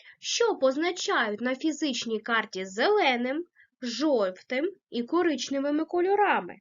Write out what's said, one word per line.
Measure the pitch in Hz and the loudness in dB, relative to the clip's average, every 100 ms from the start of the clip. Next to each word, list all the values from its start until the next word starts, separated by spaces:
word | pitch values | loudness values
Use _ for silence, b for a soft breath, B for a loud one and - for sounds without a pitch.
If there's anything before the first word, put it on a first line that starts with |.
| B B | B B
що | - - 466 339 | -4 2 2 4
позначають | 262 269 339 359 - 349 226 208 | 2 2 0 -2 0 0 0 -2
на | 240 262 | -2 -2
фізичній | 320 294 311 240 240 220 | -2 -2 -2 -2 -4 -4
карті | 214 226 220 185 | 0 -2 -2 -6
зеленим, | 190 190 294 415 320 247 247 294 349 b b _ | -8 0 2 4 4 2 0 -4 -6 b b _
жовтим | 247 220 311 254 190 185 - 254 339 - _ | -8 -2 2 2 2 -2 -6 -4 -4 -6 _
і | 240 | -6
коричневими | 240 330 349 277 - 277 277 294 | -2 0 0 0 -2 -2 0 -2
кольорами. | 320 349 359 403 392 240 180 - | -2 0 2 2 2 2 -2 -12